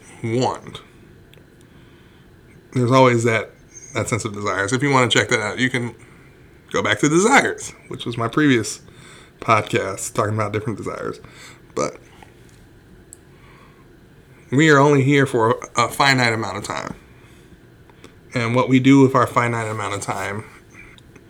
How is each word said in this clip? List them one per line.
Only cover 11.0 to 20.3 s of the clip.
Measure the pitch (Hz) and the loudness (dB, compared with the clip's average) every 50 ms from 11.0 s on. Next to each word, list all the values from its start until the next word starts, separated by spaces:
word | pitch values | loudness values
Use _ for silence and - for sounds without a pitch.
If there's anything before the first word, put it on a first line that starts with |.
| - 55 - - - - - - - - - - - - - | -8 -10 -10 -12 -14 -20 -20 -20 -20 -20 -20 -20 -20 -12 -8
But | - 78 76 - - - - - - - - - - - - - - - - - - - - - - - - - - - - - - - - - - - - - - - - - - _ - _ - - - - - - - 127 | -6 -6 -6 -6 -12 -20 -20 -20 -20 -20 -20 -20 -20 -20 -20 -20 -20 -20 -20 -20 -20 -20 -20 -20 -20 -20 -20 -20 -20 -20 -20 -20 -20 -20 -20 -20 -20 -20 -20 -20 -20 -20 -20 -20 -20 _ -20 _ -20 -20 -20 -20 -20 -10 -4 0
we | 135 160 156 | 2 4 6
are | 147 139 | 6 6
only | 139 151 147 139 127 | 6 6 4 4 4
here | 139 147 139 135 | 4 4 2 2
for | 135 - 120 110 113 123 - - - - | 2 0 2 2 2 0 0 -4 -8 -2
a | - 117 113 | -2 -2 -2
finite | - - 143 135 135 131 123 117 110 | 0 0 2 2 4 2 2 0 0
amount | 110 110 98 95 104 | -2 -4 -6 -8 -8
of | - | -8
time. | - 87 65 50 - - - - - - - - - - - - - - - - - - - - - - - - - - - - - - | -8 -8 -8 -8 -10 -12 -14 -20 -20 -20 -20 -20 -20 -20 -20 -20 -20 -20 -20 -20 -20 -20 -20 -20 -20 -20 -20 -20 -20 -20 -20 -16 -8 -6
And | 127 117 113 120 | -4 -2 0 0
what | 127 127 - | 0 2 4
we | 131 127 | 2 4
do | 123 135 139 139 | 6 6 8 8
with | 135 127 135 | 6 6 6
our | 131 117 | 2 2
finite | - - 123 120 120 117 117 113 110 | 2 0 -2 -2 0 -2 -4 -4 -6
amount | 110 110 104 98 101 | -6 -6 -6 -6 -8
of | 98 - | -8 -6
time | - 104 98 95 101 | -8 -8 -6 -6 -8